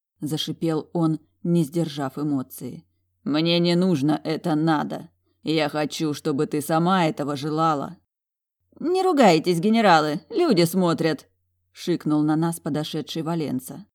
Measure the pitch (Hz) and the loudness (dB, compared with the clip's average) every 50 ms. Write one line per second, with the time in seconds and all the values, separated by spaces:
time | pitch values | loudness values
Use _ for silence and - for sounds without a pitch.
0 | _ _ _ - - 135 156 151 - 160 135 - 175 160 156 151 - _ - 170 | _ _ _ -10 -6 -6 -4 -4 -4 -6 -6 -4 -2 -2 0 -2 -4 _ -2 0
1 | 165 160 156 - _ _ _ _ - 170 170 170 156 131 165 170 160 156 143 151 | 2 2 0 -2 _ _ _ _ -2 2 2 2 2 2 0 -2 -2 -2 -4 -6
2 | 139 131 - 143 147 151 143 131 131 - - - 139 123 - 165 - _ _ _ | -6 -6 -6 -4 -4 -2 -2 -2 -4 -6 -12 -14 -14 -12 -14 -14 -20 _ _ _
3 | _ _ _ _ - 135 143 156 160 170 170 175 170 175 170 175 185 185 170 131 | _ _ _ _ -6 -4 -2 0 2 2 2 2 2 2 2 2 2 2 2 2
4 | 135 151 151 - - 156 160 - - 170 156 151 160 165 156 147 151 - 151 - | 2 0 0 0 -2 -4 -6 -4 -2 -2 0 0 2 2 0 0 -2 -6 -8 -10
5 | 160 - _ _ _ _ _ _ - 147 156 156 151 147 - 151 151 135 - - | -12 -16 _ _ _ _ _ _ -4 -2 0 0 0 0 -2 -4 -4 -4 -4 -4
6 | 160 151 143 - - 160 139 131 151 147 - 151 143 - 160 160 170 180 190 185 | -4 -4 -4 -4 -4 -4 -2 -2 -2 -2 -2 -6 -2 0 0 2 2 2 2 2
7 | 165 156 - - 147 143 143 127 143 156 151 156 160 160 151 139 135 - 175 _ | 2 0 -2 -4 -6 -6 -6 -6 -6 -4 -2 0 0 0 0 0 -4 -8 -12 _
8 | _ _ _ _ _ _ _ _ _ _ _ _ _ _ _ - 247 320 370 370 | _ _ _ _ _ _ _ _ _ _ _ _ _ _ _ -8 -4 -2 0 0
9 | 370 359 320 277 240 190 160 160 - 180 175 165 160 214 226 233 214 196 165 156 | 2 2 4 6 6 6 6 4 2 0 0 0 2 2 2 4 6 6 6 6
10 | 151 151 147 - - - 466 359 349 320 208 165 170 165 - 190 180 170 160 156 | 4 2 -4 -6 -8 -6 -2 0 2 4 4 4 4 2 2 0 0 0 0 0
11 | 165 160 151 - - _ _ _ _ _ _ _ _ _ _ - - 180 165 - | 0 -2 -2 -2 -8 _ _ _ _ _ _ _ _ _ _ -10 -4 -4 -4 -2
12 | - 151 151 151 151 156 156 156 165 170 165 - - 160 143 151 151 - - 156 | 0 0 0 2 2 0 0 0 0 -2 -4 -6 -6 -6 -4 -4 -6 -6 -8 -8
13 | 147 - - 165 147 160 170 165 151 - 127 131 - - 143 160 208 _ | -8 -8 -8 -8 -6 -4 -4 -4 -4 -4 -6 -8 -8 -10 -16 -16 -18 _